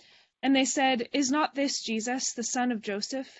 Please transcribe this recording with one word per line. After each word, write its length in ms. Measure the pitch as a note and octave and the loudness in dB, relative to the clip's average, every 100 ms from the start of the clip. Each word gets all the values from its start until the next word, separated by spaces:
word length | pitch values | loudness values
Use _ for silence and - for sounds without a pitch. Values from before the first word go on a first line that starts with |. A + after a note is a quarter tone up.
| - - _ _ | -20 -20 _ _
And 120 | B3+ C4+ | 2 4
they 100 | C4 | 4
said, 420 | D4+ C4 B3 A#3 | 2 2 2 0
"Is 180 | C#4 B3+ | 0 2
not 240 | D4+ D#4 C#4 | 2 0 0
this 260 | C#4 - | -2 -2
Jesus, 520 | - A3 A#3 B3+ - | -4 -2 -2 -4 -4
the 100 | - | -4
son 280 | A3 B3+ B3 | -4 -2 -2
of 100 | A3 | -2
Joseph, 580 | A3 G3+ - C4 C4 - | -4 -4 -4 -6 -8 -14